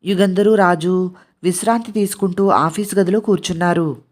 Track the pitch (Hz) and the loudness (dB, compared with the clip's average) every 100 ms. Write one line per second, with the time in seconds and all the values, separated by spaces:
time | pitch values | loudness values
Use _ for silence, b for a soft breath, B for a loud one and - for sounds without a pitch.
0 | - 185 196 185 208 214 185 175 170 185 | -2 0 0 2 2 4 4 2 0 -2
1 | 185 180 b _ 175 180 226 233 226 214 | -2 -8 b _ -4 -2 -2 -2 -2 -4
2 | 196 - 190 185 196 101 160 160 202 196 | -4 -2 -4 0 2 2 0 -2 -4 0
3 | 185 214 214 190 - 170 175 170 160 120 | 0 0 0 -2 -2 -2 0 0 -2 -6
4 | _ | _